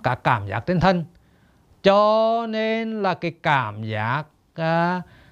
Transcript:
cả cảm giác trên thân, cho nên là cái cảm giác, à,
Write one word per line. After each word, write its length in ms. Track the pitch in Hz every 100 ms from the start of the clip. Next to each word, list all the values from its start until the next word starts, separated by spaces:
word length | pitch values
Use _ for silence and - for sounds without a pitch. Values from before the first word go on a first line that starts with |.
cả 120 | 139 127
cảm 320 | - 117 101
giác 120 | 107
trên 200 | - 180
thân, 260 | 180 175 156 _ _ _ _ _ _ _
cho 640 | 190 202 214 220 220 226 226
nên 540 | 220 220 220 226 220
là 100 | 196
cái 180 | 170 170
cảm 520 | 160 165 139 110 104
giác, 400 | 110 107 110 139 151 _ _ -
à, 460 | 160 165 170 180 170 - -